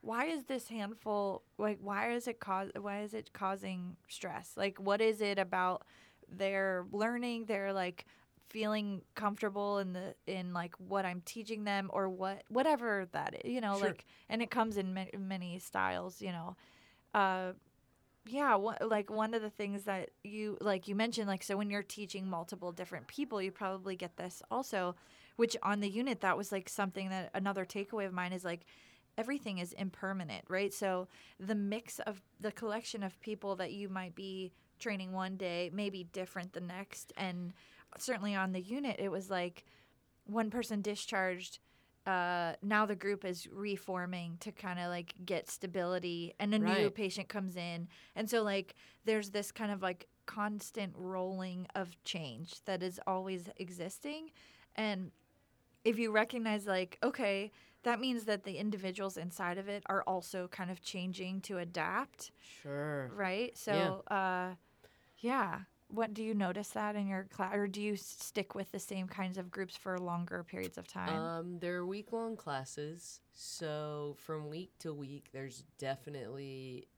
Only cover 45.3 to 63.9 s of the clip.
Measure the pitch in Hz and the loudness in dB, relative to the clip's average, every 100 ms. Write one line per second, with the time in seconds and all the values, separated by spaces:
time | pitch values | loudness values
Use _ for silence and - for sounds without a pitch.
45.3 | 175 - - 185 180 175 180 175 170 170 | 0 0 -6 -2 0 2 2 0 -2 -4
46.3 | - 208 214 208 214 208 202 196 190 190 | 0 4 6 6 6 4 2 -2 -2 -4
47.3 | 208 190 180 175 170 175 - - - 214 | -4 -4 -4 -4 -4 -6 -10 -12 -4 2
48.3 | 233 214 196 190 - - - - 220 202 | 4 4 2 0 -10 -20 -4 2 2 4
49.3 | 202 202 - 214 196 185 180 - _ - | -2 -2 -2 -2 2 0 -2 -8 _ -10
50.3 | - 208 208 - - 196 - 180 185 185 | -2 -2 -2 -6 -4 -4 -4 -4 0 0
51.3 | 190 185 180 180 - 180 175 - 180 151 | 0 -2 -4 -4 -2 -4 -4 -6 -4 -4
52.3 | 117 165 - - 190 180 180 - 190 190 | -6 -10 -10 -2 0 0 -2 0 0 0
53.3 | 185 175 - 185 180 175 - 294 302 320 | -4 -6 -8 -8 -4 -6 -4 -6 -6 -10
54.3 | - - - - - 220 196 185 - _ | -16 -20 -20 -12 -2 0 0 -4 -10 _
55.3 | _ _ _ _ _ 226 226 226 214 220 | _ _ _ _ _ 2 4 6 6 6
56.3 | 247 226 208 202 185 185 - 247 - 220 | 2 2 2 4 2 2 2 0 4 2
57.3 | 196 208 - - - 240 233 262 240 220 | 2 0 -8 -20 -4 2 2 2 0 2
58.3 | 208 196 185 208 208 190 190 196 185 175 | 0 0 -2 0 0 -2 0 -2 -2 -6
59.3 | - 180 175 196 202 - 190 - 185 175 | -2 -2 -2 -2 -6 0 0 2 0 0
60.3 | 190 180 - 180 180 - 190 185 185 185 | -4 -4 -4 -4 -4 -4 -2 -2 -2 -2
61.3 | 190 - 190 175 175 160 196 294 - - | -4 -2 -4 -2 0 2 2 -2 -6 -14
62.3 | _ - - 147 143 151 143 131 202 190 | _ -20 -14 -4 0 2 0 -2 0 0
63.3 | 190 240 - - 202 190 | 2 -2 -2 2 4 6